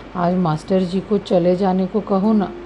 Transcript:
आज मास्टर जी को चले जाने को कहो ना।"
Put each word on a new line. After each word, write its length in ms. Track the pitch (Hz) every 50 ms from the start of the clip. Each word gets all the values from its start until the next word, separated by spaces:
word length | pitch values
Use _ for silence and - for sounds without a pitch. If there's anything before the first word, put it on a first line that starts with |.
| - - -
आज 180 | 180 175 170 185
मास्टर 460 | 185 180 165 156 151 - - 196 185
जी 200 | 190 175 180 190
को 180 | 165 - 214 202
चले 380 | 202 - 202 180 170 180 180
जाने 300 | 180 202 190 185 185 185
को 140 | 180 - 214
कहो 320 | 202 - 202 190 190 220 220
ना।" 200 | 214 196 - - - -